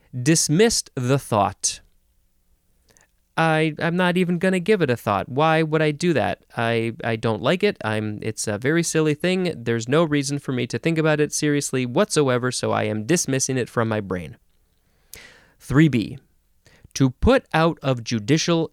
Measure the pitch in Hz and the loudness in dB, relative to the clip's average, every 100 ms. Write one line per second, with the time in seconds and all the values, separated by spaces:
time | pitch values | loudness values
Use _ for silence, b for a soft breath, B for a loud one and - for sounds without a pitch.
0 | _ 127 127 165 - 151 226 - - - | _ -4 0 2 2 2 2 0 -6 -4
1 | 123 139 - 110 98 - - - - _ | 0 0 0 0 0 -2 -6 -8 -14 _
2 | _ _ _ _ _ _ _ _ _ b | _ _ _ _ _ _ _ _ _ b
3 | b _ _ - 160 156 160 151 165 175 | b _ _ -2 0 2 0 -2 -2 0
4 | 180 175 175 175 190 185 170 214 147 120 | 0 2 0 0 0 0 0 2 2 0
5 | - 101 - 123 160 160 160 156 156 147 | 0 -2 -2 0 2 2 2 0 0 0
6 | 175 143 98 - _ - 117 117 117 110 | 0 0 0 -4 _ -4 -2 0 -2 -4
7 | 117 113 117 107 127 185 208 202 107 110 | -4 -2 -2 -2 0 0 0 -2 -4 -2
8 | 107 107 113 - - 104 127 165 170 160 | -4 -6 -8 -6 -6 -4 0 0 0 0
9 | 156 147 175 185 180 - 117 117 113 147 | 0 0 0 -2 -2 -4 -2 -2 0 2
10 | 170 147 139 143 - 127 120 - 165 160 | 2 0 -2 -4 -4 -4 -4 -2 -2 0
11 | 156 151 147 - 151 143 - 131 123 131 | 2 2 0 0 0 0 0 -2 -2 0
12 | 208 160 139 123 127 - 110 107 107 107 | 0 2 2 2 0 -2 -2 0 -2 -2
13 | 107 180 - 135 - 131 113 - 113 110 | 0 0 0 -2 -2 -2 -2 -2 0 -2
14 | 98 90 76 - _ _ _ _ _ B | -4 -6 -8 -16 _ _ _ _ _ B
15 | B B B B B B - 131 160 123 | B B B B B B 0 4 6 4
16 | - 135 - _ _ _ _ b b - | -4 -8 -18 _ _ _ _ b b 0
17 | 135 - - 269 - 160 165 156 139 123 | 0 2 2 2 2 0 0 0 -2 -4
18 | 113 117 104 160 - 170 160 | -4 -4 0 0 2 0 -2